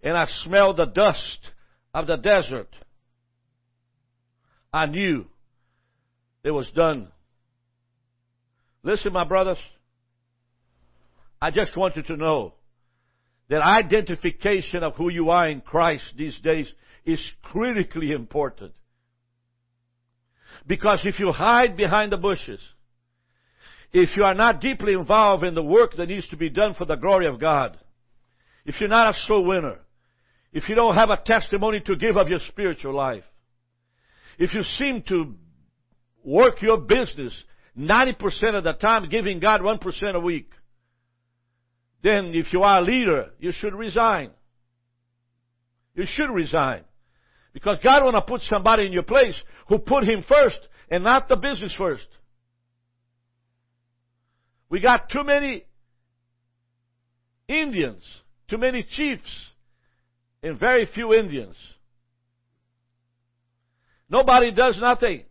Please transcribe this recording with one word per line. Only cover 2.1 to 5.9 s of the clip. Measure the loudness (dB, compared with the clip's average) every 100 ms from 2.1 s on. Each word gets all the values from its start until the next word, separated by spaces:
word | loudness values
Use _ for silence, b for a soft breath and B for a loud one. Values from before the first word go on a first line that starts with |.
| -2
desert, | 2 2 0 -10 -12 -20 -20 _ _ _ _ _ _ _ _ _ _ _ _ _ _ _ _ _ _
I | -4 -2
knew | -2 -2 -2 -6 _ _ _ _ _ _